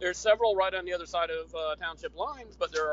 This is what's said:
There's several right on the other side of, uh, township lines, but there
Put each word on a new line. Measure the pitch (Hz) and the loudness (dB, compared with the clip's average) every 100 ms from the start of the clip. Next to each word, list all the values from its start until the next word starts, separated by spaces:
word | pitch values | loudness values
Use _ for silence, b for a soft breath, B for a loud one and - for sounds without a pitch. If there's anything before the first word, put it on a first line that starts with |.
There's | 180 180 | -4 0
several | 220 220 226 196 | 4 6 6 4
right | 190 | 2
on | 185 180 | 0 -2
the | |
other | 180 165 | -4 -2
side | 175 170 | -2 -2
of, | 160 160 | -2 -6
uh, | 170 156 156 | -6 -4 -4
township | 170 156 160 156 | -6 -8 -10 -6
lines, | 240 277 220 190 | -6 -6 -14 -6
but | 165 | -4
there | 156 156 | 0 0